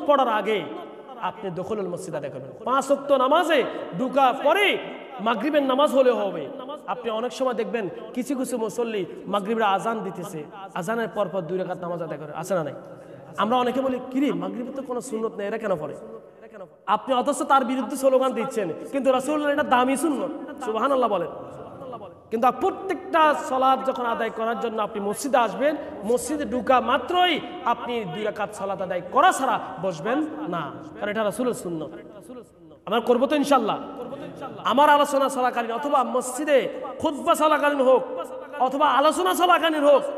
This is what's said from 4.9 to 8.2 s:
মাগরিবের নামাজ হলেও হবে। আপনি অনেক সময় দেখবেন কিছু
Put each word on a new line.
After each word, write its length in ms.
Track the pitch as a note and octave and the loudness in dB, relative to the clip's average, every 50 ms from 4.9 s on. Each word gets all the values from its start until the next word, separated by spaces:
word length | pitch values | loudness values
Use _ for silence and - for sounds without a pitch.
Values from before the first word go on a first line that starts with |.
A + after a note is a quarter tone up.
| - - - - - - | -12 -14 -14 -14 -12 -6
মাগরিবের 440 | G3 A3+ A#3+ G#3 G#3+ D#4 D4 D4 C#4 | -2 -2 -2 0 0 2 2 2 2
নামাজ 280 | C4 B3+ C4 D4 D4 | 4 4 4 4 4
হলেও 240 | A#3+ C#4 C4 B3 A#3 | 6 6 6 6 4
হবে। 320 | G#3 G#3 F#3+ F3+ E3 C#3+ C3 C4+ C4 B3+ C4 D4 D4 - - | 2 0 -2 -4 -6 -8 -8 -10 -12 -12 -12 -12 -10 -8 -8
আপনি 240 | B3 B3 A#3+ A#3 | -6 -6 -4 -4
অনেক 220 | A3 A3 A#3 B3 - | -4 -2 -4 -4 -2
সময় 200 | - C4 B3+ A#3+ | -2 -2 0 0
দেখবেন 360 | G#3+ A3+ F#3+ G3 A#3 G#3 E3+ - - - - - | 0 -2 -2 -2 -4 -4 -4 -6 -8 -12 -8 -6
কিছু 220 | B3 | -6